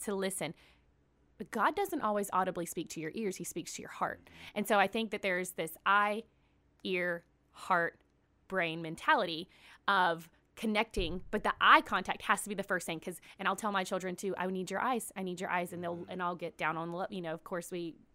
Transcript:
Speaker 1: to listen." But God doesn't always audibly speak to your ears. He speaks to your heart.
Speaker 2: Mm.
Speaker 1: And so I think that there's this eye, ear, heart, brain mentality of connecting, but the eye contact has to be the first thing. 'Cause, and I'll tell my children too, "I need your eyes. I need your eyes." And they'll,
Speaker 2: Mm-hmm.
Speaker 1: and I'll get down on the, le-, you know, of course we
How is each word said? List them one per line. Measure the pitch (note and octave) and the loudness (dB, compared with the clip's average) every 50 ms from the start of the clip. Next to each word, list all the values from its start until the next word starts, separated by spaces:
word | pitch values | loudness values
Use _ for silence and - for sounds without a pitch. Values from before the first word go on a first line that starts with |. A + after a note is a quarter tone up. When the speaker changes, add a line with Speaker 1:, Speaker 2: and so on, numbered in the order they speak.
| - | -6
Speaker 1:
to | - G3+ | -4 -2
listen." | G3 G3 G3 F#3+ - E3+ C#3+ E3 - - - - _ _ _ _ _ _ _ _ _ _ _ _ _ | 0 -2 -2 -2 -2 -6 -6 -8 -12 -18 -20 -20 _ _ _ _ _ _ _ _ _ _ _ _ _
But | G#3+ - | -12 -6
God | - A3+ G#3 D4 D#4 | 0 2 2 2 2
doesn't | G4+ G4+ F#4+ F4 D4 | 2 -2 -2 -2 -2
always | - G#3+ G#3 G#3 G3+ - - | 0 0 0 0 0 0 0
audibly | F3+ F#3+ F#3 E3+ F#3 E3+ | 0 0 0 -2 -4 -6
speak | - - F3+ D#3+ - | -6 -6 -6 -6 -6
to | - E3+ | -8 -8
your | - D#3 - | -8 -6 -4
ears. | A3+ A3+ G3 F#3+ | -4 -4 -4 -4
He | - F3 | -4 -8
speaks | - - F3 - - - | -8 -8 -8 -8 -8 -10
to | - - | -10 -12
your | - | -12
heart. | - - F3+ - - - - | -6 -4 -4 -4 -4 -8 -12
Speaker 2:
Mm. | - - - - - - | -20 -20 -18 -18 -8 -6
Speaker 1:
And | G#3 G3+ - | -4 0 2
so | A3 G3+ | 4 4
I | F#3+ | 4
think | G3 - A3+ A3+ G#3 | 4 2 -2 -2 -2
that | - G#3 | -4 -4
there's | - G3 F3+ F3+ F#3 F3+ | -2 0 0 0 -2 -4
this | - - E3 D#3+ - - _ | -4 -4 -6 -6 -6 -2 _
eye, | F#3+ G3 G#3 G#3 G#3 G#3 A3 A3+ - _ _ _ _ _ _ _ _ _ _ - | 4 6 6 6 4 0 -4 -6 -10 _ _ _ _ _ _ _ _ _ _ -4
ear, | G3+ F#3 F3+ F3 F3+ E3+ E3+ - _ _ _ _ _ _ | -2 0 0 0 0 -2 -2 -6 _ _ _ _ _ _
heart, | - - - F#3+ E3+ E3+ - - _ _ _ _ _ _ _ _ _ _ _ | -16 0 2 4 4 4 2 -2 _ _ _ _ _ _ _ _ _ _ _
brain | F#3+ F#3 E3+ E3 D#3+ E3+ | 0 0 2 2 0 -2
mentality | E3 D#3+ E3 - - - D#4 C4+ G3+ E3+ E3 D#3 F3+ - - - - - - - _ | -4 -6 -8 -2 4 4 6 6 4 2 -2 -4 -6 -10 -14 -20 -20 -20 -20 -4 _
of | - G3 F#3+ F3+ F3 E3+ E3 E3+ - _ _ _ _ _ | 4 4 6 6 4 4 0 -4 -12 _ _ _ _ _
connecting, | - - A3 G#3+ G#3 A#3 - - G#3+ F3+ D#3+ F3 F#3 - - | -4 -2 0 2 2 0 0 0 -2 -2 0 -2 -4 -6 -2
but | - G#3 - | -4 0 0
the | G#3 - - | 0 2 6
eye | - G3+ C4 D#4 C4+ | 8 10 10 8 8
contact | - A3+ F#3 F3+ - - - - | 4 0 -2 0 -2 -4 -4 2
has | - G#3 G3 - | 2 2 2 2
to | G3+ | -4
be | G#3 | -4
the | F3+ F#3+ | -4 0
first | - F#3+ F3 - | 0 0 0 0
thing. | - E3 D#3+ | -4 -6 -6
'Cause, | - F#3+ E3+ - - - - - | -6 -8 -10 -10 -14 -20 -12 -4
and | F#3+ | -2
I'll | F#3 G3 | -2 0
tell | F#3+ - G#3 G3+ | 0 -2 0 0
my | G3 F#3+ | 0 0
children | - G#3 F#3 F3+ F#3 F3+ | 0 -2 -2 -2 -4 -6
too, | - - G3 F3+ - | -4 -4 -4 -2 -2
"I | - | -2
need | F#3+ F#3+ F#3 F#3 - | -2 -2 -2 -4 -4
your | F#3+ F#3+ | -2 -2
eyes. | - B3 B3+ A3+ - - - | 0 0 0 0 -2 -6 -8
I | G3 F#3+ | -6 -6
need | F#3 F3+ E3+ | -6 -4 -6
your | F#3+ - | -4 -2
eyes." | F3 F3+ F3 F3+ F#3 | 0 0 -2 -2 -6
And | E3+ F3 | -6 -4
they'll, | E3+ F3 | -4 -4
Speaker 2:
Mm-hmm. | E3+ F3 - | -6 -8 -8
Speaker 1:
and | F#3 F#3 F3+ | -6 -4 -2
I'll | F3 F3+ | -2 -2
get | D#3 F3 D#3+ - | -4 -6 -10 -6
down | - E3+ D#3 D#3+ D#3+ | -2 0 0 0 0
on | E3 E3+ | -2 -4
the, | E3+ | -4
le-, | F3 F#3+ - | -4 -4 -4
you | G3+ F#3+ | -4 -6
know, | E3+ D#3+ D#3 | -4 -4 -6
of | E3 - | -6 -6
course | - G3 F3 E3+ - | -6 -6 -6 -6 -6
we | F#3+ F3+ E3+ E3 D3 - - _ | -6 -6 -6 -6 -8 -12 -20 _